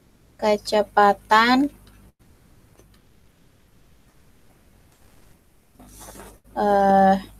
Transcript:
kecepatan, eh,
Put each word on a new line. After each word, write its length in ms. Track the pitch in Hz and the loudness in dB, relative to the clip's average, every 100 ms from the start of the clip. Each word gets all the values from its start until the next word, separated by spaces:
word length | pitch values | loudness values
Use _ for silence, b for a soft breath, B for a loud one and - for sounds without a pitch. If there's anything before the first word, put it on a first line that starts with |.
| _ _ _ _ | _ _ _ _
kecepatan, 1400 | 214 208 - 214 202 - 202 196 - 214 233 254 285 - - - - _ _ _ _ _ _ _ _ _ _ _ _ _ _ _ _ _ _ _ _ _ _ _ _ _ _ _ _ _ _ _ _ _ _ _ _ _ - - - - - - _ | -4 -4 -4 -4 -2 0 0 0 0 0 2 0 -2 -8 -20 -20 -20 _ _ _ _ _ _ _ _ _ _ _ _ _ _ _ _ _ _ _ _ _ _ _ _ _ _ _ _ _ _ _ _ _ _ _ _ _ -20 -20 -20 -20 -20 -20 _
eh, 640 | - 208 202 196 196 190 196 196 | -8 -2 0 0 2 2 0 -6